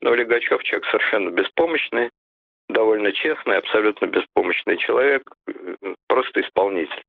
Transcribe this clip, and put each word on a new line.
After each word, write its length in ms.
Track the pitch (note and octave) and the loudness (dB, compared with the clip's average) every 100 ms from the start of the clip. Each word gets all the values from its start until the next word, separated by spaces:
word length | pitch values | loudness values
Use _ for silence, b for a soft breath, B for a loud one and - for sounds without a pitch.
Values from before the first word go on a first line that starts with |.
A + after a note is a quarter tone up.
но 140 | A#2+ | 0
Легачёв 480 | A#2+ A#2 A#2+ - C3+ | 2 2 0 2 0
человек 220 | - G#2 - | 0 -4 0
совершенно 440 | A2 - G#2+ F2 | 0 2 0 0
беспомощный, 800 | F2+ G2 - E3+ D#3 - B2 - - _ _ _ _ - | -2 0 0 0 0 -2 -2 -2 -6 _ _ _ _ -4
довольно 440 | - A2 G#2+ G#2 | 2 4 4 0
честный, 460 | F#2+ D#3 D3 B2+ F#2+ | 0 -2 -2 0 0
абсолютно 480 | - A2 G#2+ G2+ G#2+ | 2 2 2 0 -2
беспомощный 720 | F#2+ - - F2+ - - F2 | -2 0 0 0 -2 -2 -2
человек, 440 | - B2 C#3 C3+ - - - | 0 2 2 0 -4 -16 -16
э, 300 | - F#2 - G2 - - | -12 -12 -10 -10 -8 -2
просто 320 | A#2+ - G#2 | 0 0 -2
исполнитель. 640 | - F#2 G2 F#2 D2 - | -2 0 0 0 -4 -8